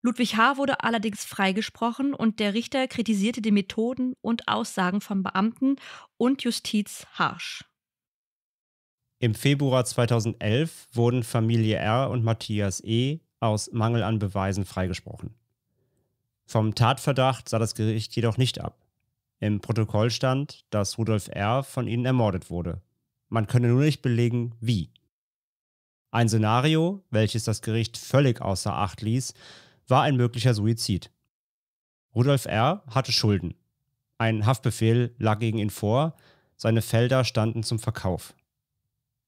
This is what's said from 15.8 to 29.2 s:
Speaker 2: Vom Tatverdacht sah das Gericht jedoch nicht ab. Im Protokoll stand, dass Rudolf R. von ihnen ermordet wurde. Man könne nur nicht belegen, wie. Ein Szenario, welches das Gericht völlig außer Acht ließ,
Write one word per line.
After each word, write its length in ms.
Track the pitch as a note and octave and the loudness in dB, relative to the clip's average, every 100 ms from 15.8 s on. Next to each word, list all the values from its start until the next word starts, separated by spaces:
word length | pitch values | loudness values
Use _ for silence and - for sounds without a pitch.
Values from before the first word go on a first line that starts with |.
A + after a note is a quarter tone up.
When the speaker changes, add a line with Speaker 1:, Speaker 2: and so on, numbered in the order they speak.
| _ _ _ _ _ _ | _ _ _ _ _ _
Speaker 2:
Vom 300 | _ A#2 G#2+ | _ 0 0
Tatverdacht 760 | G#2 A#2 C3 - C3 C3 B2 - | 2 2 2 -2 2 2 0 -4
sah 100 | A2+ | -2
das 160 | A2 | -2
Gericht 400 | - A2 A2 G#2+ | -2 -2 -2 -4
jedoch 220 | - A2+ A2+ | -2 -2 0
nicht 240 | C3 - | -2 -2
ab. 180 | E2+ - _ _ _ _ _ _ | -10 -12 _ _ _ _ _ _
Im 200 | G#2 G#2 | -2 -2
Protokoll 500 | - A2+ G#2+ G#2 A#2 | 0 0 0 2 0
stand, 540 | A2+ C3 C3 D3 - _ | 0 0 0 -4 -12 _
dass 280 | G#2+ G2 - | -4 -2 -2
Rudolf 280 | A2 G#2+ - | -2 -2 -2
R. 380 | - G2+ B2+ | -4 -2 -2
von 240 | C3 - A#2+ | -2 -6 -4
ihnen 160 | A#2+ | -2
ermordet 440 | B2 B2+ A2 F2 - | 0 2 2 0 -6
wurde. 320 | F2 E2+ F2 _ _ _ _ _ | -6 -6 -8 _ _ _ _ _
Man 200 | A2+ G#2 | -2 2
könne 180 | B2 A#2+ | 2 4
nur 160 | B2 | 4
nicht 180 | D3+ C#3 | 2 0
belegen, 540 | C3 A#2 A#2+ A#2+ A#2+ A#2 | 0 2 2 0 -4 -6
wie. 300 | A2+ A2 D#2 _ _ _ _ _ _ _ _ _ _ _ _ | -2 -2 -2 _ _ _ _ _ _ _ _ _ _ _ _
Ein 160 | A#2 A#2 | 2 4
Szenario, 760 | A2 G#2+ A#2+ D3 D#3+ E3+ G3 _ | 4 4 4 4 2 2 -2 _
welches 320 | G#2+ G#2+ A2+ | 0 2 0
das 180 | A2 G#2+ | -4 -4
Gericht 360 | - A2 A2 - | -2 -2 -2 -6
völlig 420 | - C3+ C#3+ A2+ | 0 2 4 0
außer 320 | - F#2+ G#2 | -2 -2 -2
Acht 300 | C2+ G2+ - | -2 -4 -4
ließ, 320 | G#2+ A#2+ | -2 -2